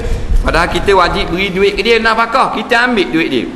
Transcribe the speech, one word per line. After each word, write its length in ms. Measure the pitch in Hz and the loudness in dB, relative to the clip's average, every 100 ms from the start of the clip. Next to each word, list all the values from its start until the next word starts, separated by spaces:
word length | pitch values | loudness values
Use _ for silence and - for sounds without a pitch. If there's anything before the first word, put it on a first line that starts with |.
| - - - - | -2 -4 2 2
padahal 240 | 139 151 180 | 2 0 0
kita 240 | 175 202 | -2 2
wajib 400 | 196 170 180 175 | 2 2 0 -4
beri 160 | 170 196 | -4 -2
duit 240 | 185 196 | 0 0
ke 80 | 196 | 0
dia 160 | 220 226 | 0 2
nafkah, 560 | 226 220 226 262 196 | 2 0 0 0 0
kita 400 | - - 233 247 | -2 -2 0 2
ambil 160 | 226 - | 0 0
duit 200 | 160 - | 0 0
dia 120 | 127 85 | -2 -4